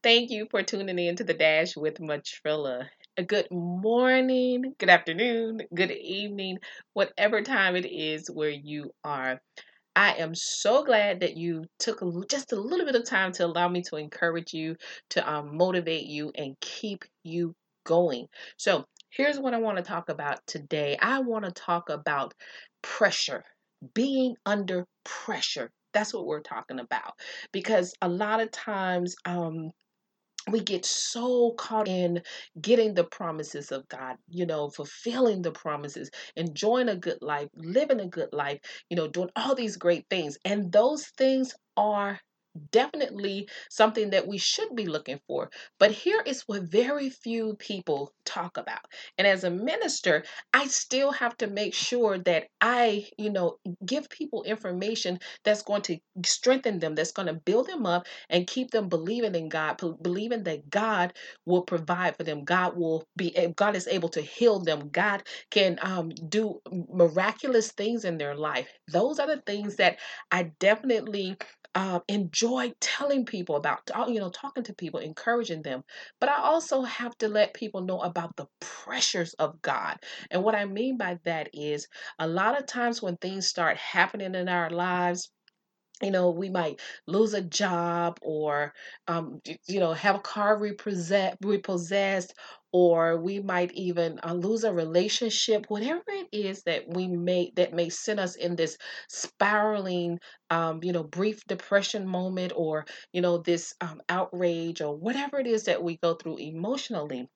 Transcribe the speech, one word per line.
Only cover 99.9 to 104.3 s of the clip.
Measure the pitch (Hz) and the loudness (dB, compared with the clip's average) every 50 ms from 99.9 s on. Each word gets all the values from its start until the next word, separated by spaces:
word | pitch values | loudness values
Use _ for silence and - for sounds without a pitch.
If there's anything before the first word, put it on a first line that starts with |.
| 180 175 175 175 170 175 - - - _ _ _ | 0 0 0 0 -2 -4 -6 -14 -20 _ _ _
um, | 165 170 165 165 160 160 | 0 0 0 0 -2 -2
you | 165 185 | -2 0
know, | 175 170 | 0 0
brief | 156 151 - 175 196 214 214 - - | -2 -4 -4 0 0 0 0 -4 -6
depression | - 185 185 - - 202 202 196 - - 208 190 | -8 -8 -8 -2 2 2 2 2 2 -4 -4 -4
moment | 190 185 180 180 185 190 185 180 175 170 | -2 -2 -2 -2 -2 -2 -2 -4 -2 -2
or, | - 165 156 156 156 151 - - - - _ - | -2 -2 0 0 -4 -4 -8 -16 -18 -18 _ -2
you | 180 | 0
know, | 175 180 175 170 | 2 4 2 2
this, | 165 175 170 165 170 - - _ | 2 2 2 2 0 -8 -10 _
um, | 190 170 156 - - - | -10 -10 -10 -10 -4 -2
outrage | 175 185 185 - | 0 0 0 -2